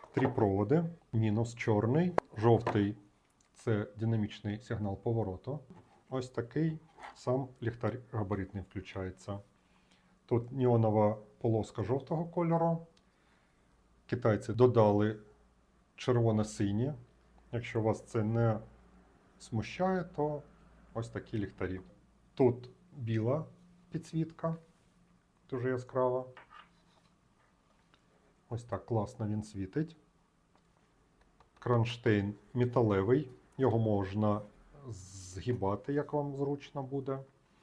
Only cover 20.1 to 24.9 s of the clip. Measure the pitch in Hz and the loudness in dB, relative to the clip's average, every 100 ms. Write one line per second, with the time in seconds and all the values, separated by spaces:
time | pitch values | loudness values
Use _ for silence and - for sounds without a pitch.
20.1 | - 147 147 - - - - - 113 117 | -4 -4 -4 -10 -20 -20 -20 -12 -8 -6
21.1 | 101 - 110 98 - 90 92 - - _ | -8 -6 -6 -6 -4 -6 -6 -12 -20 _
22.1 | _ _ - 127 120 - - _ 147 117 | _ _ 4 4 4 -6 -20 _ -10 -2
23.1 | 110 110 147 156 - - - _ 160 - | -2 0 -2 -4 -16 -20 -20 _ -10 -6
24.1 | 160 160 - 165 165 - _ _ | -4 -4 -4 -6 -6 -10 _ _